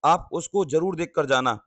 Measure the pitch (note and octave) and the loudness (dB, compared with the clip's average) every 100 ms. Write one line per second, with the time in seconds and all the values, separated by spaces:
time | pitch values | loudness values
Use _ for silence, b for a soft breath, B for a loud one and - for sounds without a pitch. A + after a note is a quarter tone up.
0 | D3 E3+ - E3+ E3 G3 E3+ D#3 F#3 F3+ | 4 2 0 -8 -4 -2 0 0 0 -4
1 | E3+ - C#3+ C3 B2+ G#2+ | -4 -2 2 2 2 -2